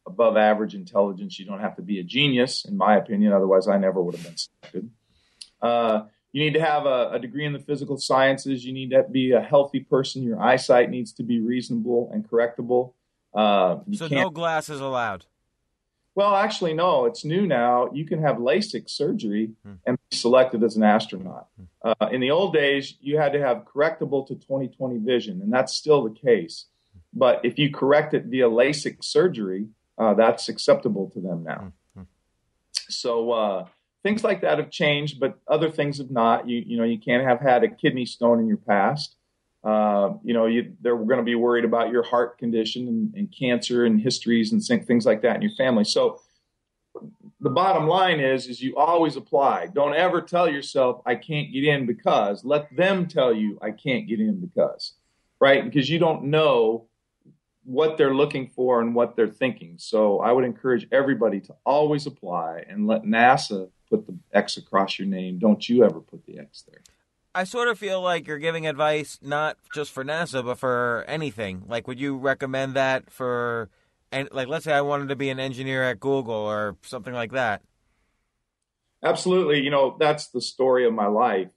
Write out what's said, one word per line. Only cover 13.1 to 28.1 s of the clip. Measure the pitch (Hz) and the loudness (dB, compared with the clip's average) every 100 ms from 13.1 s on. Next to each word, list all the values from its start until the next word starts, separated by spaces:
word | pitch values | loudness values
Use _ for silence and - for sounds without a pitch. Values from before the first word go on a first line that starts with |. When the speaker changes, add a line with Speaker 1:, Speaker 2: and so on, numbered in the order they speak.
| _ _ | _ _
Speaker 1:
Uh, | 101 107 101 92 90 - | 0 2 4 4 0 -4
you | - | -8
Speaker 2:
So | 160 | -2
Speaker 1:
can't | 143 | -2
Speaker 2:
no | 175 | -2
glasses | 156 170 160 151 147 | -2 -2 -2 -4 -8
allowed? | 135 127 113 95 - _ _ _ _ _ _ _ _ - | -4 -4 -4 -6 -14 _ _ _ _ _ _ _ _ 0
Speaker 1:
Well, | 202 196 | 4 4
actually, | 214 214 175 | 2 0 -2
no. | 156 180 147 120 | 0 2 2 0
It's | - | -2
new | 151 175 202 | -2 0 2
now. | 131 120 123 123 | 2 2 2 0
You | 135 156 | -4 -4
can | 170 | -2
have | 151 117 | 0 0
lasik | 120 180 208 117 - | 0 0 -2 -8 -10
surgery | - 147 117 110 104 110 110 | -4 -2 -2 -4 -2 -4 -8
Speaker 2:
Hmm. | - 98 - | -20 -10 -6
Speaker 1:
and | 127 _ | -6 _
be | - | -4
selected | 120 127 127 113 | 4 4 4 2
as | 110 107 | 0 4
an | |
astronaut. | 107 107 - 95 92 64 - - | 4 4 0 -10 -12 -16 -18 -20
Speaker 2:
Hmm. | 90 _ 113 110 | -20 _ -4 0
Speaker 1:
Uh, | 107 | 0
in | 131 | 0
the | 127 | 0
old | 156 190 | 2 2
days, | 165 143 139 135 - | 2 2 0 -4 -10
you | 139 147 | -4 0
had | 147 | 2
to | 143 | 0
have | 143 113 - | 0 -2 -4
correctable | 139 156 160 139 135 135 | -2 0 0 -4 -4 -4
to | 131 | -10
twenty | - 135 131 | -6 -6 -6
twenty | - 131 120 | -6 -6 -4
vision, | 107 123 107 92 | 0 0 -2 -6
and | 101 | 0
that's | 123 131 | 0 0
still | - 151 147 | -2 2 2
the | 113 | 2
case. | 107 131 110 82 - - _ _ - _ | -2 2 2 0 -12 -20 _ _ -20 _
But | 117 123 117 | 2 2 4
if | 120 120 | 0 0
you | 147 | -2
correct | 143 131 147 151 | 0 4 4 4